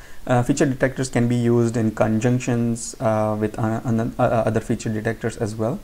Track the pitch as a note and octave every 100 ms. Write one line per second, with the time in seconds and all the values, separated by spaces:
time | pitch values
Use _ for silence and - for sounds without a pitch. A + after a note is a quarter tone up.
0 | - - - B2 A#2+ C#3 D#3+ B2+ C3+ C3
1 | C3 B2 A#2+ A#2+ A#2 A#2+ A#2 A#2 A2 G#2
2 | A#2 A2 B2 B2 B2+ A#2+ A#2 A#2 - -
3 | A#2+ A2 G#2+ G#2+ G#2+ - A2+ A2+ B2+ A2+
4 | A#2 - A#2+ A#2 A2+ A2 - A2+ A#2 G#2+
5 | A2 A2 A#2 - G#2+ A2 A2 F3+